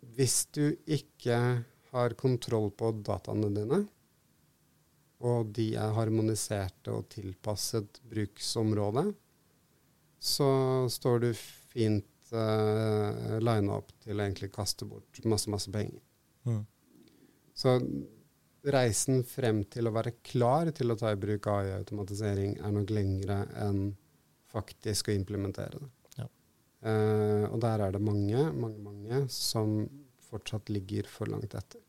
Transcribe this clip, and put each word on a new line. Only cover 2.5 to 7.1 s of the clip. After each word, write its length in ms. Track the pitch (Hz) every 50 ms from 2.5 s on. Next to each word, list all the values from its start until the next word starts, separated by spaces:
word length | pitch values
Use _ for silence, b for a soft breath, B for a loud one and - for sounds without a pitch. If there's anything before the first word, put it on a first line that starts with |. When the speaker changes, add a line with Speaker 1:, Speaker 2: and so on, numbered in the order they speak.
| 120 113 107 101
Speaker 1:
på 220 | 98 - 113 113 113 107
dataene 460 | 101 - 104 101 - - 104 101 107 104
dine, 300 | 101 104 104 110 139 190 208 208 _ _ _ _ _ _ _ _ _ _ _ _ _ _ _ _ _ _ _ _ _ _ _ _ _ _ -
og 220 | 120 120 120 117 107 107
de 180 | 113 113 110 110
er 220 | 113 107 107 107
harmoniserte 1000 | 113 113 110 110 110 110 110 110 104 - - 110 101 95 90 - _ _ 113 110
og 140 | 110 101 -